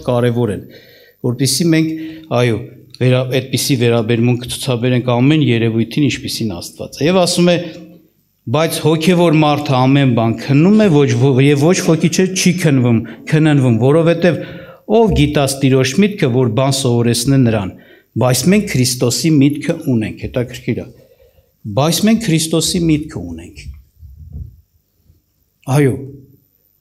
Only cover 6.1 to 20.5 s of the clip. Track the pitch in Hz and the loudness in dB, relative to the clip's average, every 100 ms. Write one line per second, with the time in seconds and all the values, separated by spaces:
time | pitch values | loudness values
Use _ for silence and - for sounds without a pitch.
6.1 | - 107 - 113 85 - - - - 147 | -2 -6 -8 -6 -8 -12 -14 -14 -4 0
7.1 | 185 175 175 175 175 - - - - _ | 2 2 2 2 2 -2 -12 -20 -20 _
8.1 | _ _ _ - 143 165 160 151 160 160 | _ _ _ -6 -2 -2 -2 -2 0 2
9.1 | 170 170 156 151 143 147 131 131 143 135 | 2 4 4 2 0 0 0 2 4 2
10.1 | 117 113 110 - 135 175 214 208 147 139 | 2 0 -2 0 2 4 4 4 4 2
11.1 | 117 135 127 139 143 151 - - 160 170 | 2 2 4 4 4 2 2 2 0 0
12.1 | - 185 185 180 175 165 135 123 113 - | 0 -2 0 0 0 2 2 2 2 -2
13.1 | - - 156 156 143 127 110 127 160 165 | -10 -2 2 4 4 2 2 2 4 2
14.1 | 170 180 113 - - - - - 214 220 | 2 2 0 -6 -16 -20 -18 -2 2 2
15.1 | 135 147 151 139 - 135 131 127 - 202 | 2 0 0 -2 0 2 2 2 2 0
16.1 | 208 139 120 123 113 135 135 127 120 120 | 0 0 0 0 0 0 0 0 0 0
17.1 | 117 139 139 120 110 95 - - - _ | 0 2 2 2 0 -4 -10 -20 -20 _
18.1 | - 123 127 175 208 202 131 123 123 123 | -2 0 0 2 2 0 -2 -2 -2 -2
19.1 | - 170 156 143 147 - 165 139 117 101 | -2 0 2 2 0 -4 -6 -2 -2 -4
20.1 | - 107 127 123 | -8 -10 -6 -8